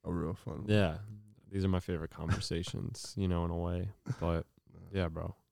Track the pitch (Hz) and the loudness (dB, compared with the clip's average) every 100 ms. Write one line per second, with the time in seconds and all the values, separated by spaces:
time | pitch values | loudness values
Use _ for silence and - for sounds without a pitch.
0 | - 80 80 - - - 104 107 92 80 | -2 -2 -2 -4 -6 -6 4 6 6 2
1 | 104 107 - - - 98 95 92 - 85 | -8 -14 -18 -20 -6 2 4 4 2 -2
2 | 80 - 80 101 - 85 90 - - - | -2 -4 0 0 2 -2 -2 -4 -4 -6
3 | - - 95 87 85 85 87 87 95 - | -8 0 2 2 2 0 0 0 -2 -6
4 | - - 85 82 - _ _ - - 98 | -8 -2 2 0 -2 _ _ -20 -6 -2
5 | 87 80 85 - _ | -2 -2 -6 -8 _